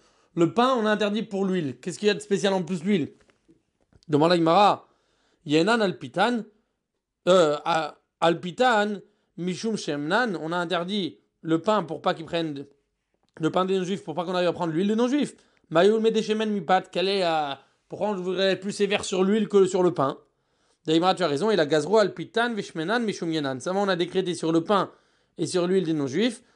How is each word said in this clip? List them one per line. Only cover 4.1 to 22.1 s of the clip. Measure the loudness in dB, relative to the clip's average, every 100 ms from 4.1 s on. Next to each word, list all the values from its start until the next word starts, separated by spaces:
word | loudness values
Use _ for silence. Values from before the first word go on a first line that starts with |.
| 2 4
la | 4
Gemara. | 4 6 4 2 -6 _ _ _ _ _
Yenan | 0 2 4 2
Alpitan, | 0 -4 -6 0 0 0 -6 _ _ _ _ _ _ _ 4
euh, | 6 6 2
a-, | -2 -2 -4 -10 _ 0
Alpitan | 0 0 -2 0 2 4 0 -4 -12 _ _ -8
Mishum | -6 -4 -4 -4
Shemnan. | -4 -6 -2 0 0 -4
On | -4
a | -4
interdit | -2 -4 -4 -4 -4 -8 _ _
le | -2 -2
pain | 0 0
pour | -2 -4
pas | -4
qu'ils | -4 -4
prennent | -4 -4 -8 -14 _ _ _ _ _ _ -4
le | -2
pain | 0
des | 0 0
non-juifs, | -2 -6
pour | -6
pas | -6
qu'on | -4
arrive | 0 0
à |
prendre | 0 -2
l'huile | 0 0
des |
non-juifs. | 0 0 0 -2 -6 _ _ -2
Mayoul | 4 4 4
Medeshemen | 2 0 0 -2 -2
Mipat, | -2 0 0 0
quel | -4 -2
est, | 0
euh, | 0 0 -4 -8 _ _ -14
pourquoi | -6 -6
on |
voudrait | -4 -4 0 0
être | 0
plus | -4
sévère | -2 0 -2
sur | -2 0
l'huile | 2 2 4
que | 4
sur | 4 4
le | 2
pain ? | 2 -2 -2 _ _ _ _ _ _
Daïmara, | 0 2 2
tu | 2
as | 0
raison, | 0 2
et | 2
la |
gazro | 2 0 2 2
alpitan | 2